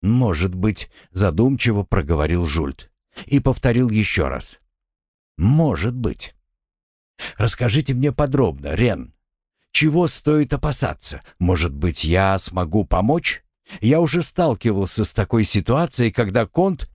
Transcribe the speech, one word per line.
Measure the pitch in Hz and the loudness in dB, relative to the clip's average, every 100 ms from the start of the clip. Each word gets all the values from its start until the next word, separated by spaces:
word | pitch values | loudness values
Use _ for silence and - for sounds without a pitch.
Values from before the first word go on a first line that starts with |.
«Может | 104 123 117 80 92 | 0 2 2 0 -2
быть», — | 90 107 - - - _ | 0 -2 -2 -10 -20 _
задумчиво | 92 101 80 127 131 120 104 | 0 0 4 2 2 0 0
проговорил | 98 95 73 78 76 87 82 | 0 -2 0 0 2 0 0
Жульт | 78 69 - - _ _ - - | -2 -4 -6 -18 _ _ -20 -2
и | 139 | 0
повторил | 131 123 127 120 123 | 2 0 0 2 2
ещё | 107 101 - 69 | 2 0 0 -2
раз. | 65 - - _ _ _ _ _ _ _ - | -4 -10 -16 _ _ _ _ _ _ _ -2
«Может | 98 151 156 78 107 | 2 4 2 0 -4
быть». | 123 85 - - - _ _ _ _ _ _ _ - - - | -2 -4 -6 -12 -18 _ _ _ _ _ _ _ -16 -14 -4
«Расскажите | 123 - 120 135 139 | -4 -2 0 0 0
мне | 127 143 | 0 0
подробно, | 123 143 135 104 69 69 | 0 0 2 0 -2 -6
Рен. | 82 120 78 62 _ _ _ _ _ _ | 0 0 0 -8 _ _ _ _ _ _
Чего | - 151 160 165 | 0 2 2 0
стоит | - 147 151 147 | 0 0 2 0
опасаться? | 143 151 131 104 - - - - _ | -2 -2 -2 -4 -4 -8 -8 -16 _
Может | 90 80 80 | 0 2 0
быть, | 71 85 73 | -2 -4 -2
я | 78 90 95 95 | 0 2 2 0
смогу | - 92 82 104 | -2 -4 -2 -2
помочь? | 95 90 107 170 - - _ _ - - | 0 0 2 0 -2 -8 _ _ -20 -2
Я | 110 156 | 2 4
уже | 160 143 | 2 0
сталкивался | 131 - 165 107 117 98 95 - | -2 0 0 0 -2 0 -2 -2
с | 104 | -2
такой | - 98 113 | -2 0 0
ситуацией, | 104 101 90 139 170 - 117 | 0 0 0 0 0 0 0
когда | - 104 110 107 | 0 0 0 0
Конт | 165 190 156 - | 0 0 -2 -8